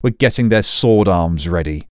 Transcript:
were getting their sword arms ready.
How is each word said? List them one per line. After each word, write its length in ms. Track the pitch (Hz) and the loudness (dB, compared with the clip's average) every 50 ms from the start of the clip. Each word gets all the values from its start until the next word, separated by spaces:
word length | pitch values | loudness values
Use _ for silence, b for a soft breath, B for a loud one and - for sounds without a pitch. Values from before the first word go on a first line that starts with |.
were 100 | - 127 | -2 -4
getting 380 | 113 _ 135 120 - - 120 113 | -2 _ 0 0 0 0 0 2
their 140 | 110 110 110 | 2 2 0
sword 440 | - - - - 120 110 107 104 | -2 -4 0 2 2 4 4 4
arms 400 | 98 92 87 82 85 85 78 73 | 2 2 0 0 -2 -4 -4 -4
ready. 400 | 85 87 85 78 76 78 78 - - _ | -4 -4 -4 -4 -4 -8 -10 -12 -16 _